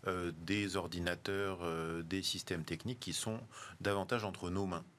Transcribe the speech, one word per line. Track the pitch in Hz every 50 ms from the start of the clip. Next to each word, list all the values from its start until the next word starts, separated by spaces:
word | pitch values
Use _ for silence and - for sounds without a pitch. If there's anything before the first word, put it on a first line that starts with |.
| -
euh, | 98 92 90 87 85 76
des | 82 82 87 101 104 101 95 90
ordinateurs, | 95 85 82 85 87 87 87 87 80 - 98 98 98 101 95 95 87
euh, | 87 85 80 82 80 82 82 85 82
des | 82 92 95
systèmes | 92 - - - - - 92 82
techniques | 80 - 85 - - 117 123 -
qui | - 92 80
sont | - - 113 110 117 113 - - - - - - -
davantage | 98 101 101 98 92 - 123 113
entre | 107 95 87 - 90 87
nos | 90 98 98
mains. | 92 87 82 85 - -